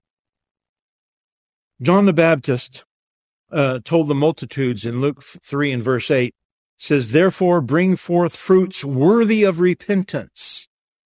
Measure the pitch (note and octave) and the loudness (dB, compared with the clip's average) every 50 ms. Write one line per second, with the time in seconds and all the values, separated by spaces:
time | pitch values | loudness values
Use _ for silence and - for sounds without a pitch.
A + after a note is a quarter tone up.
0 | _ _ _ _ _ _ _ _ _ _ _ _ _ _ _ _ _ _ _ _ | _ _ _ _ _ _ _ _ _ _ _ _ _ _ _ _ _ _ _ _
1 | _ _ _ _ _ _ _ _ _ _ _ _ _ _ _ - B2 D#3 F#3 G3 | _ _ _ _ _ _ _ _ _ _ _ _ _ _ _ -4 0 2 4 4
2 | G3+ G3 E3 D#3+ E3 E3 E3 C#3 - C#3+ C3 B2 - - - - - _ _ _ | 4 4 4 4 2 2 2 0 -2 -2 -4 -4 -6 -10 -18 -20 -20 _ _ _
3 | _ _ _ _ _ _ _ _ _ _ - D#3+ C#3 C3 C3 B2 - - E3 E3 | _ _ _ _ _ _ _ _ _ _ -4 -2 -2 -2 -4 -6 -4 0 0 0
4 | D#3 D3 C#3+ C#3 D3 D#3+ D#3+ - C#3+ A#2+ - C#3 C3+ B2 B2 G2 A2+ A#2 A#2 B2 | 2 0 0 0 0 0 0 -2 -8 -10 -8 -4 -4 -4 -4 -6 -6 -6 -4 -2
5 | C3+ D3 C#3+ - - - - - _ - C#3 C#3+ D3 C#3+ C3 A#2+ A2 C3 C3 A#2 | -2 -4 -4 -6 -12 -20 -20 -20 _ -8 -4 -4 -2 -2 -4 -4 -2 -2 -2 -2
6 | - - D3 C3 B2 B2+ - _ _ _ _ _ _ _ _ _ - - D3+ C#3 | -2 0 0 0 0 -2 -6 _ _ _ _ _ _ _ _ _ -4 -2 0 0
7 | A#2+ G#2+ A#2+ D#3 F#3 F#3+ - - F#3+ F3 F3 E3+ C3 A2 C#3 E3+ F#3 F#3+ F3+ - | 0 0 2 2 2 2 0 0 0 2 2 0 0 0 0 0 2 0 0 -2
8 | - - E3+ F3 F3 D#3+ - - - - F#3+ F#3 F#3 F#3 - - C#3+ C#3+ C3+ B2+ | -4 -2 0 0 0 0 -4 -6 0 2 2 2 2 0 -4 -8 -8 -4 -2 2
9 | C#3+ F3+ A3 A#3 A3+ G#3 A3+ G#3+ G3+ G3 E3+ E3 F3+ F3+ F3 - - - G3+ F#3+ | 4 4 4 4 4 2 2 2 2 2 2 2 0 0 0 -2 -4 -4 -2 -2
10 | F#3 - - C3 G2+ - _ - - - - - - - _ _ _ _ _ _ | -2 -4 -6 -10 -10 -12 _ -14 -12 -12 -12 -12 -14 -18 _ _ _ _ _ _
11 | _ | _